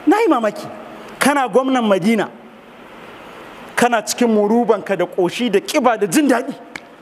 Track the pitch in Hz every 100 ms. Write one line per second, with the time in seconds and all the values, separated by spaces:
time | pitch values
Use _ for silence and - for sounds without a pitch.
0 | - 415 453 254 214 - - - - -
1 | - - 262 285 247 214 262 262 214 190
2 | 190 220 147 - - - - - - -
3 | - - - - - - - - 240 233
4 | 214 - 240 214 208 233 220 208 196 190
5 | 180 - 175 - 240 196 - 302 233 220
6 | 202 247 277 240 262 - - - - -